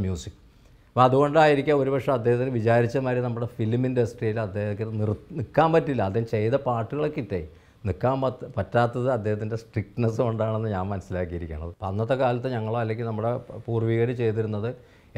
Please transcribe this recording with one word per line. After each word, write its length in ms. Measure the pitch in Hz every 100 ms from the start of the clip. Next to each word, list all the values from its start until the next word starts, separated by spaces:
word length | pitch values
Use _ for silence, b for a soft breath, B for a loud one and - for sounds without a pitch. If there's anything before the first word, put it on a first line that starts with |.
music. 300 | 95 90 - - - b b b b
അപ്പോൾ 140 | 123 127
അതുകൊണ്ടായിരിക്കാം 720 | 139 147 156 156 143 139 143
ഒരുപക്ഷെ 280 | 131 139 143 131
അദ്ദേഹത്തിന് 340 | 117 120 131 117
വിചാരിച്ച 360 | 110 117 117 135 131
മാതിരി 160 | 123 123
നമ്മുടെ 220 | 117 117 -
ഫിലിം 240 | 110 120 127
ഇൻഡസ്ട്രിയിൽ 480 | 123 113 - 113 110 104
അദ്ദേഹത്തിന് 480 | 101 104 101 110 110
നിർ-, 240 | 107 104 - 156
നിൽക്കാൻ 300 | 117 - 165 165
പറ്റില്ല. 260 | 156 123 98
അദ്ദേഹം 180 | 107 117 113
ചെയ്ത 200 | 110 135 123
പാട്ടുകളൊക്കെ 540 | 117 113 143 151 151 107
ഇട്ടേ 160 | 95 78 b b b 101
നിൽക്കാൻ 260 | - 123 135
പറ്റ-, 240 | 131 123 - -
പറ്റാത്തത് 520 | 98 120 120 123 123 120
അദ്ദേഹത്തിൻ്റെ 400 | 104 107 110 113
സ്ട്രിക്ട്നെസ് 560 | - 113 95 - 117 110 123
കൊണ്ടാണെന്ന് 420 | 110 110 110 110 95
ഞാൻ 80 | 95
മനസ്സിലാക്കിയിരിക്കണത്. 800 | 98 - 90 87 87 80 78 82 -
അപ്പം 120 | 98
അന്നത്തെ 240 | 101 113 131
കാലത്ത് 240 | 131 123 131 120
ഞങ്ങളോ 220 | 110 120 113
അല്ലെങ്കിൽ 200 | 110 117
നമ്മുടെ 220 | 110 113 123 - 107 113
പൂർവികർ 420 | 117 113 113 120 123
ചെയ്തിരുന്നത് 460 | 117 110 110 104 110 135 b b b